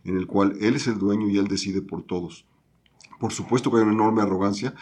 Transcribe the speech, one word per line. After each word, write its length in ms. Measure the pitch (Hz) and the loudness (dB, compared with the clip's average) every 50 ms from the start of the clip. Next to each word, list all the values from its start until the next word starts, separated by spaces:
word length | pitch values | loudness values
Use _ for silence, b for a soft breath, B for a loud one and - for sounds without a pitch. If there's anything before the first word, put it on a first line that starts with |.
| - | -8
en 120 | 90 92 | -4 -4
el 120 | 92 92 - | -4 -4 0
cual 280 | - 98 101 101 95 101 | 0 2 2 2 0 0
él 160 | 104 110 131 | 0 0 0
es 100 | 143 135 | 0 -2
el 120 | 127 110 101 | -2 -2 0
dueño 300 | 98 101 104 110 107 101 | 0 0 0 0 0 0
y 100 | 98 101 | 2 0
él 100 | 98 101 | 0 0
decide 340 | 98 95 - 101 95 98 | -2 -4 -4 -4 -4 -4
por 220 | 95 - 85 85 - | -6 -6 -8 -10 -8
todos. 420 | - 92 90 87 80 - - _ _ _ _ _ _ _ _ _ _ _ _ - _ - - | -6 -6 -6 -6 -8 -12 -18 _ _ _ _ _ _ _ _ _ _ _ _ -20 _ -8 -6
Por 140 | 117 107 | -6 -6
supuesto 380 | - - 92 - 117 123 - 135 | -4 -6 -2 -2 -2 0 2 2
que 60 | 113 | 4
hay 60 | 113 | 4
una 100 | 110 107 | 4 4
enorme 300 | 107 110 110 110 110 107 | 4 4 2 2 2 2
arrogancia, 520 | 101 95 92 92 98 101 98 101 117 127 B B | 2 0 0 0 0 0 -2 -2 -6 -8 B B